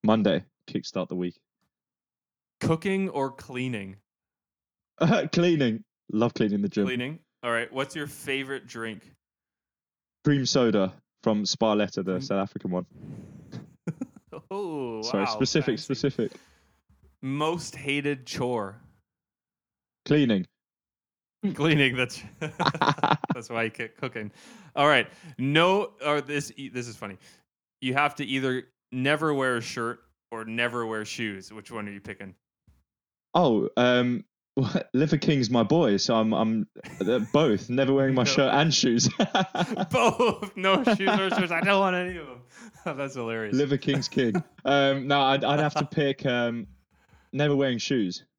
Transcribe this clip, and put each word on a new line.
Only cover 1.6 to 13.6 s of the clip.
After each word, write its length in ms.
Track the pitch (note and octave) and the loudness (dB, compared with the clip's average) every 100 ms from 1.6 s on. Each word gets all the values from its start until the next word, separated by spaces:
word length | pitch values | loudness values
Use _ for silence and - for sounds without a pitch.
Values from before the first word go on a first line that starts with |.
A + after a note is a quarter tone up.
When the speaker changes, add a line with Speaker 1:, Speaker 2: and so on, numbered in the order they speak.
| _ _ _ _ _ _ _ _ _ _ | _ _ _ _ _ _ _ _ _ _
Speaker 2:
Cooking 480 | D3+ D#3+ F#3+ F#3+ F#3+ | 0 0 0 -2 -2
or 220 | C#3+ C3+ | -2 -4
cleaning? 680 | C3 - B2+ B2+ A2+ F#2+ F#2+ _ _ _ _ _ _ _ _ _ _ | -6 -12 -8 -6 -6 -10 -16 _ _ _ _ _ _ _ _ _ _
Speaker 1:
<laughs> 340 | E3+ A3+ D#3 | 2 2 2
Cleaning. 520 | - F3 E3 B2+ A2 - _ _ | 2 4 4 2 0 -8 _ _
Love 200 | G#2+ A#2 | 0 0
cleaning 280 | - A2 G2+ | 2 0 0
the 60 | G2+ | -2
gym. 180 | G#2 G2 | -2 -2
Speaker 2:
Cleaning. 320 | B2 B2+ D#3+ _ _ | -2 -6 -10 _ _
All 80 | A#2+ | -4
right. 200 | A#2 A#2 | -2 -2
What's 220 | C3 C#3 | -6 -6
your 120 | E3 C#3+ | -6 -10
favorite 600 | - C#3+ C3+ C3+ C3+ B2+ | -10 -6 -6 -4 -10 -10
drink? 360 | A#2 A2+ G2 - _ _ _ _ _ _ _ _ _ _ _ | -10 -10 -10 -16 _ _ _ _ _ _ _ _ _ _ _
Speaker 1:
Cream 220 | D3+ C#3 B2+ | 2 2 2
soda 480 | C#3 A#2+ G#2 F#2+ - _ _ | 2 4 2 0 -4 _ _
from 220 | - G#2+ | -2 0
Sparletta, 520 | G2+ - A2+ G#2 G2+ - | -2 0 2 2 0 -4
the 160 | F#2 | -4
Speaker 2:
Cream 80 | F#2 | -4
Speaker 1:
South 200 | - G2 | -4 -4
African 280 | G2+ - F#2 | -4 -6 -6
one. 160 | F2+ F2+ | -6 -8
Speaker 2:
<laughs> 60 | - - - - - - - | -16 -18 -16 -18 -20 -18 -18